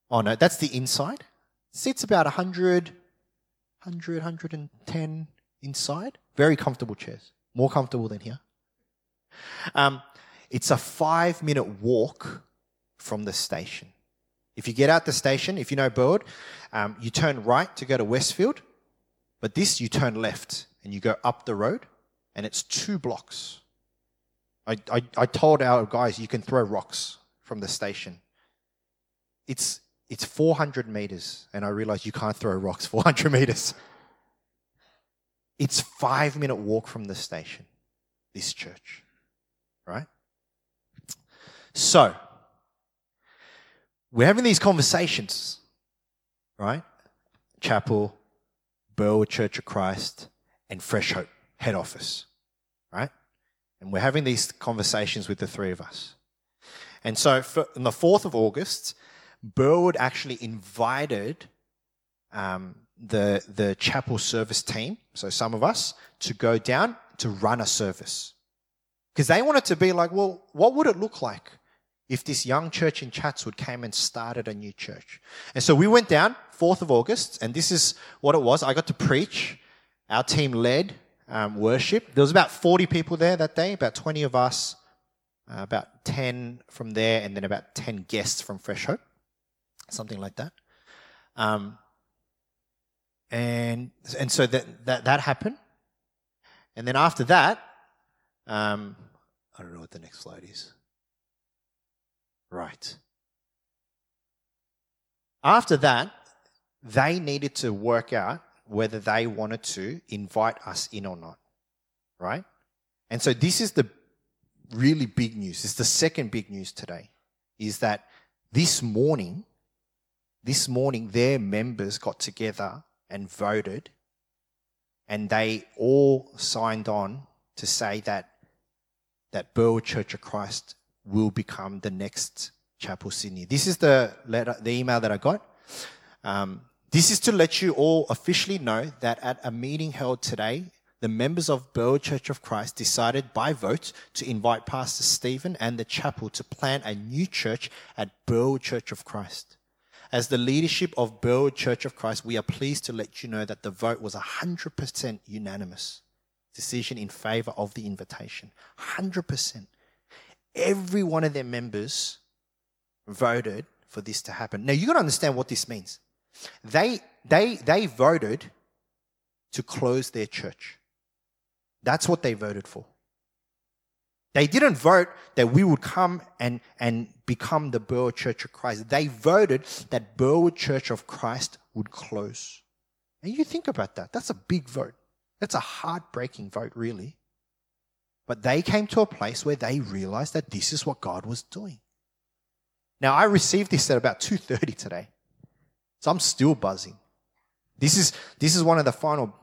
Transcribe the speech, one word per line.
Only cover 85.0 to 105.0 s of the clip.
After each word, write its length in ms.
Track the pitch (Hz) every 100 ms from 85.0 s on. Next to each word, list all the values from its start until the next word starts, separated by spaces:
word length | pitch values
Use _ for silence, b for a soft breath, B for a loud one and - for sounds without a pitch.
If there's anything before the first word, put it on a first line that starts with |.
| _ _ _ _ _
uh, 140 | 110
about 420 | 98 110 - _
ten 580 | - 139 127 123 120 123 _
from 240 | - 113
there, 300 | 107 113 113
and 140 | 104 98
then 80 |
about 320 | 98 101 - -
ten 300 | - 104 92
guests 340 | 110 92 -
from 160 | - 98
Fresh 280 | - 95 -
Hope, 160 | 208 - _ _ _ _ _ _ _ -
something 300 | - 107 101
like 160 | 98 -
that. 160 | 151 - _ b b b b b b -
Um, 420 | 110 107 101 113 _ _ _ _ _ _ _ _ _ _ _ _ _ _ _
and, 640 | 117 120 120 117 117 127 _ - 127
and 140 | 131
so 160 | - 123
that, 380 | 127 - - 127
that, 180 | 127
that 160 | 120 143
happened. 380 | 143 135 214 285 _ _ _ _ _ _ _ _ b b b -
And 100 | 120
then 80 | 135
after 300 | 160 - 127
that, 360 | 175 151 226 - _ _ _ _ _ _ _ -
um, 500 | 107 107 104 101 98 - _ _ _ _ -
I 60 |
don't 100 | 87
know 80 | 85
what 100 | 82
the 80 | 87
next 220 | 85 -
slide 240 | - - 92
is. 220 | 104 - _ _ _ _ _ _ _ _ _ _ _ _ _ _ _ _ _ _
Right. 460 | 90 78 - - - _ _ _ _ _ _ _ _ _ _ _ _ _ _ _ _ _ _ _ _